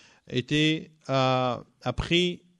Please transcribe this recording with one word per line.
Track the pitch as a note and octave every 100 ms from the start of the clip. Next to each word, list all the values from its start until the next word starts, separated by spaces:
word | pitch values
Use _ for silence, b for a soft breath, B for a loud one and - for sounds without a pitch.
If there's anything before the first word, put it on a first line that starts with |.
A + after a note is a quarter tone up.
| b b b
était, | B2+ A#2+ D3 D#3 D#3+ - _ -
a, | C3+ C3 B2+ B2+ A2 - _
a | C3+
pris | - - E3+ F3+ F3 _ _